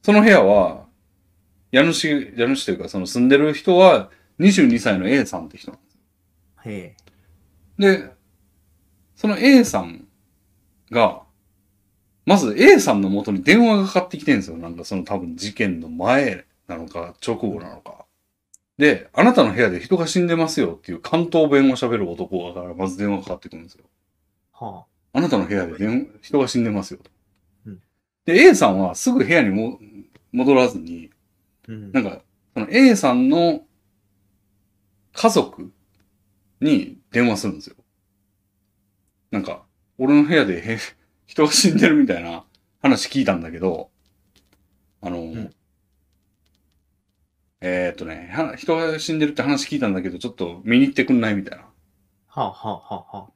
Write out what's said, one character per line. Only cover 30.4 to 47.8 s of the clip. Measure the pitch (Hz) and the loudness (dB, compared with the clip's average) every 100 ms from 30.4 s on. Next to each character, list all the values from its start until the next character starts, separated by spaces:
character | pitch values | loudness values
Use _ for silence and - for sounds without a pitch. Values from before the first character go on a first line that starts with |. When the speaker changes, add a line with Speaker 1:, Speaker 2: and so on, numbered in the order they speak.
| 127 | 2
Speaker 1:
ら | 135 123 | 4 2
ず | 95 | -2
に、 | 82 85 80 _ _ _ _ _ - | -14 -16 -20 _ _ _ _ _ -20
Speaker 2:
う | |
ん。 | 110 101 | -18 -6
Speaker 1:
な | 131 | -6
ん | |
か、 | 101 85 _ _ _ | -4 -10 _ _ _
そ | - | -12
の | - | -2
A | 220 269 208 | 4 6 6
さ | 143 | 2
ん | 123 131 | 2 2
の | 160 170 151 _ _ _ _ _ _ _ _ _ _ _ _ _ _ _ | 2 2 -2 _ _ _ _ _ _ _ _ _ _ _ _ _ _ _
家 | - 226 | -2 0
族 | 190 - - - _ _ _ _ _ _ _ _ _ | 0 -2 -10 -20 _ _ _ _ _ _ _ _ _
に | 151 131 - - _ | 0 0 -2 -16 _
電 | 117 120 | -2 0
話 | 101 | -2
す | 104 | -6
る | |
ん | 76 | -10
で | |
す | - | -18
よ。 | _ _ _ _ _ _ _ _ _ _ _ _ _ _ _ _ | _ _ _ _ _ _ _ _ _ _ _ _ _ _ _ _
な | 107 | -8
ん | |
か、 | - - _ _ _ - | -8 -14 _ _ _ -4
「俺 | 131 147 | 2 4
の | 147 | 4
部 | |
屋 | 135 113 | 2 0
で、 | 87 | -4
へ-、 | 95 113 - _ _ _ _ | -6 -10 -10 _ _ _ _
人 | - 151 | 0 0
が | |
死 | - 190 | 2 2
ん | 156 | 4
で | 330 | 4
る | 302 | 4
み | 131 | 2
た | 87 | -2
い | |
な | 85 90 _ _ _ _ | -8 -14 _ _ _ _
話 | 139 117 - | 0 0 -2
聞 | 135 | -4
い | 127 | -2
た | 90 | -4
ん | |
だ | 82 | -6
け | 82 | -6
ど、 | 92 85 - _ _ _ _ _ _ _ _ _ _ _ | -6 -6 -12 _ _ _ _ _ _ _ _ _ _ _
あ | 90 | -12
の、 | 87 | -10
Speaker 2:
う | 82 | -12
ん。 | 113 101 _ _ _ _ _ _ _ _ _ _ _ _ _ _ _ _ _ _ _ _ _ | -12 -14 _ _ _ _ _ _ _ _ _ _ _ _ _ _ _ _ _ _ _ _ _
Speaker 1:
え | 92 90 | -6 -4